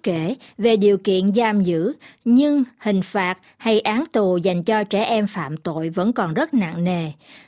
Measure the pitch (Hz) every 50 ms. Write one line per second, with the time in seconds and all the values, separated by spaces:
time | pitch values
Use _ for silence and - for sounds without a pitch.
0 | - 220 175 160 160 170 254 - - - _ - 202 233 226 214 196 208 202 190
1 | 196 208 190 185 185 202 196 233 240 220 208 202 190 175 170 160 165 226 311 -
2 | - - - _ _ 233 240 254 285 294 294 285 254 - _ _ - 220 202 190
3 | 180 - - 208 185 180 185 - _ - _ _ - 226 220 214 - 220 214 233
4 | 311 - - 226 208 185 180 180 170 190 180 175 165 - 220 214 208 208 - 196
5 | 226 - 233 220 208 196 - 190 160 151 156 165 - 175 156 156 160 165 160 185
6 | 180 220 247 247 208 165 160 202 302 320 - 247 190 160 170 170 175 180 180 170
7 | 165 156 147 - _ - - - -